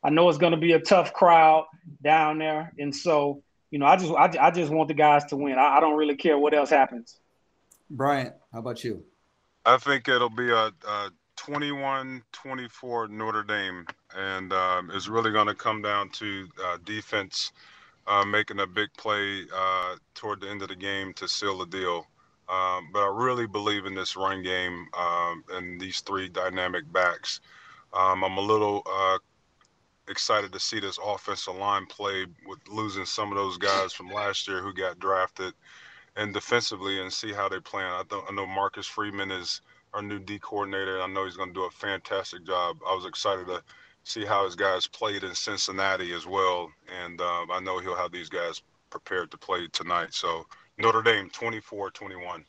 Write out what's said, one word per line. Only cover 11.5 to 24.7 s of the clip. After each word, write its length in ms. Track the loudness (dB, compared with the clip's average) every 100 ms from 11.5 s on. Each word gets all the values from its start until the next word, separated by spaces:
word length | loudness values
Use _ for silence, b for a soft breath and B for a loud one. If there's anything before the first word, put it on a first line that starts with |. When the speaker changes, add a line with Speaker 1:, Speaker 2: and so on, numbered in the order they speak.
| -6 -4 -4 -2 -4 -4 -12 _
Speaker 3:
twenty-four 760 | -18 -12 -10 -10 -14 -6 -4 -4
Notre 340 | -6 -4 -4
Dame, 440 | -2 -4 -4 -8 -12 -16 _ -8
and, 360 | -6 -6 -2
um, 380 | 0 2 0 -2
it's 160 | -8 -2
really 240 | 0 2
gonna 220 | 2 2
come 260 | 0 -4 -2
down 280 | -2 -2 -4
to, 380 | -8 -8 -8 -10 -8
uh, 140 | -6 -6
defense, 680 | -8 -10 -4 -4 -4 -6 -8 b b b b b 0
uh, 180 | 2
making 360 | 4 2 0 -4
a 60 | -2
big 220 | -2 -4 -4
play, 500 | -2 0 -2 -4 -6
uh, 400 | -2 0 0 -2 -8 _
toward 260 | -12 -8 -8
the 100 | -8
end 120 | -10
of 60 | -10
the 80 | -8
game 360 | -6 -6 -6
to 140 | -8 -6
seal 300 | -2 -2 -2
the 80 | -6
deal. 400 | -4 -2 -2 -6 _ _ _ -4
Um, 420 | 0 0 -2 -2
but 80 | 0
I 100 | 0
really 320 | 2 0 0 -2
believe 400 | -2 0 -2 -4
in 80 |
this 220 | -6 -6 -2
run 260 | -2 -2
game, 460 | -2 -2 -2